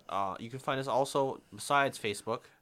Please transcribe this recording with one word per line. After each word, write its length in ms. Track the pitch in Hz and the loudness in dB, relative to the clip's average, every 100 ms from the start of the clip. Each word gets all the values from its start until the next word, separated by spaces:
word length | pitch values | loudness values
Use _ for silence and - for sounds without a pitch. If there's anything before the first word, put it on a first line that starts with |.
| - | -4
uh, 280 | 95 98 - | -2 -2 -4
you 100 | 117 | -8
can 80 | 131 | -6
find 220 | 147 135 | -2 -2
us 80 | 135 | 2
also, 520 | 120 139 143 135 - - | 2 2 2 0 -2 -12
besides 440 | 104 - 143 135 - | -8 2 4 4 0
Facebook, 440 | 107 101 - 120 - _ | -4 -4 -4 -4 -6 _